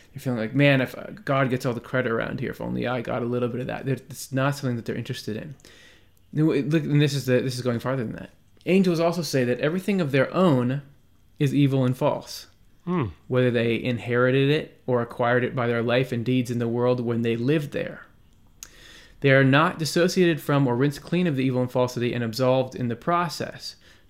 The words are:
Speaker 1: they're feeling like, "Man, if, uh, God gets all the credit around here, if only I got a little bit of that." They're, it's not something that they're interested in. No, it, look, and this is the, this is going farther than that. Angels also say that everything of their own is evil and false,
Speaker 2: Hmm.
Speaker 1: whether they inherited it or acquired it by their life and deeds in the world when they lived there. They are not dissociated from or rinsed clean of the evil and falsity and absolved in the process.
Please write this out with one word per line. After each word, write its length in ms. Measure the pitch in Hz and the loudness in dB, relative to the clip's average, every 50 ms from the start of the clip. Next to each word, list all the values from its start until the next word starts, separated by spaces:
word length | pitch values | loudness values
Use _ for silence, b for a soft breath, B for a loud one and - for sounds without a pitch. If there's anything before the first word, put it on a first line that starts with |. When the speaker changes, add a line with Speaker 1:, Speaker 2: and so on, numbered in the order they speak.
| B B | B B
Speaker 1:
they're 80 | - 139 | -16 -8
feeling 180 | - 131 123 110 | -6 -4 -4 -2
like, 140 | 110 110 127 | -4 -2 2
"Man, 260 | 139 143 143 139 131 | 4 4 4 4 4
if, 160 | 123 - - - | 0 -2 -6 -10
uh, 80 | - - - - - | -14 -14 -16 -8 -4
God 240 | - 135 135 139 120 | -2 0 0 0 0
gets 140 | 127 127 - | 0 -2 -2
all 80 | 123 117 | -4 -4
the 60 | 117 | -6
credit 300 | - - - 131 120 113 | -6 -4 -2 -2 -2 0
around 300 | 113 117 110 117 - 139 | -2 -2 -2 -4 -6 -6
here, 100 | 127 - | -6 -8
if 100 | - - | -8 -8
only 260 | 113 120 123 123 117 | -8 -6 -4 -4 -4
I 140 | 120 127 123 | -4 -4 -4
got 200 | 113 117 120 120 | -4 -4 -4 -4
a 40 | 120 | -4
little 220 | 120 123 123 123 117 | -2 -2 -2 -2 -4
bit 120 | 117 123 | -4 -6
of 60 | 131 117 | -6 -6
that." 180 | 110 - - | -8 -6 -4
They're, 80 | 135 131 | -4 -4
it's 380 | 120 - - 117 - - - | -4 -6 -12 -16 -14 -10 -4
not 240 | 131 135 135 143 139 | -2 0 0 0 0
something 200 | 139 143 127 120 | -2 -4 -4 -4
that 80 | 117 104 | -4 -4
they're 120 | 120 - | -6 -6
interested 400 | 120 117 - 127 - - 107 107 | -6 -6 -8 -8 -8 -8 -8 -8
in. 180 | 110 - 147 135 b b b b b b b b b b b b b _ _ | -8 -10 -12 -16 b b b b b b b b b b b b b _ _
No, 180 | - 151 156 160 | -2 0 2 2
it, 180 | 117 143 113 147 | 2 2 0 0
look, 140 | 165 156 147 | 0 0 2
and 160 | 139 143 147 | 2 2 4
this 140 | 151 143 143 | 4 2 0
is 120 | 135 117 | -2 0
the, 140 | 127 127 120 | 2 2 2
this 140 | 117 135 123 | 2 -2 -4
is 60 | 127 | -4
going 160 | 123 127 117 113 | -2 -2 -2 -2
farther 240 | - 123 135 131 110 | -2 -4 -4 -4 -4
than 100 | - - | -6 -8
that. 140 | - - - - _ _ _ _ _ - | -10 -14 -16 -18 _ _ _ _ _ -2
Angels 340 | - 185 196 185 180 170 170 | 2 4 4 4 2 2 2
also 220 | 165 170 165 175 | 0 0 0 -2
say 220 | 151 - 147 131 123 | -4 -2 0 0 0
that 160 | 120 123 - | 0 0 0
everything 400 | 139 156 175 185 185 214 196 185 | 0 0 -2 -2 -2 -2 0 0
of 120 | 165 135 | 0 2
their 200 | 139 135 131 - - | 2 2 2 2 2
own 480 | 175 190 175 135 123 120 123 135 143 - - - _ _ _ _ _ _ _ _ - | 4 4 4 4 4 2 0 -2 -4 -6 -10 -18 _ _ _ _ _ _ _ _ -2
is 160 | 151 131 135 | 0 2 4
evil 300 | 143 143 131 135 135 127 | 4 4 4 4 2 2
and 120 | 123 131 | 2 0
false, 500 | - 147 139 - - - - - - - - _ _ _ _ _ _ - | 0 0 0 0 -2 -6 -12 -14 -16 -18 -20 _ _ _ _ _ _ -6
Speaker 2:
Hmm. 220 | 175 180 170 120 92 - - _ - | -4 -2 -2 -2 -4 -6 -12 _ -2
Speaker 1:
whether 220 | 127 127 127 123 | 0 2 2 2
they 320 | 117 117 117 117 113 110 | 2 2 2 2 0 0
inherited 680 | - 127 120 107 - 120 120 123 127 127 131 139 139 139 | -2 -2 -4 -4 -4 -2 2 2 4 4 4 4 4 4
it 300 | 147 160 - - - - _ | 2 0 -2 -6 -14 -10 _
or 140 | 127 123 117 | -2 0 0
acquired 420 | 117 - - - 120 120 123 123 123 | 0 -2 -4 -2 0 2 2 2 2
it 100 | 110 - | 0 -2
by 100 | 127 117 | -2 -2
their 160 | 120 117 117 | 0 0 0
life 300 | 113 120 120 131 131 - | 0 0 2 0 0 0
and 120 | 123 117 110 | -2 -2 0
deeds 260 | 127 127 127 120 120 | 0 0 0 0 0
in 80 | 117 117 | -2 -2
the 100 | 120 117 | -2 -2
world 320 | 117 120 123 123 127 123 | 0 0 2 2 2 0
when 220 | 117 117 120 117 | 0 -2 -2 0
they 140 | 117 117 117 | 0 0 0
lived 360 | 117 120 135 156 160 143 143 | 0 0 0 0 0 -2 -4
there. 300 | - - - - - - - - _ _ _ _ _ _ _ _ _ _ B B B B B B B B B B B B | -6 -6 -6 -8 -10 -14 -18 -20 _ _ _ _ _ _ _ _ _ _ B B B B B B B B B B B B
They 100 | - 139 | 4 6
are 120 | 135 135 135 | 6 6 6
not 340 | 131 135 147 165 180 - 160 | 6 6 4 4 2 0 -2
dissociated 640 | 156 143 - 175 170 180 - 190 175 170 160 143 | -4 -2 2 2 2 2 4 4 4 4 2 0
from 260 | - - 143 139 139 | 0 0 2 2 2
or 100 | 123 120 | 2 2
rinsed 260 | 120 139 147 139 - | 2 2 0 0 -4
clean 240 | - - 170 180 180 | -6 -2 0 0 2
of 100 | 170 139 | 2 0
the 80 | 131 127 | 0 0
evil 180 | 131 123 127 | 0 0 0
and 80 | 123 123 | -2 0
falsity 420 | - 127 123 123 - 117 120 120 | 0 0 0 0 0 -2 -2 -2
and 100 | 113 120 120 | -2 -2 -4
absolved 500 | 113 107 120 131 127 131 131 123 - - | -4 -2 0 2 2 2 2 0 -2 -4
in 140 | 123 123 120 | -6 -4 -4
the 80 | 117 | -4
process. 800 | - - 170 175 175 175 151 - - - - - - - - - b b b b b b | -4 -2 -2 0 0 -2 -4 -4 -6 -8 -8 -10 -12 -16 -16 -18 b b b b b b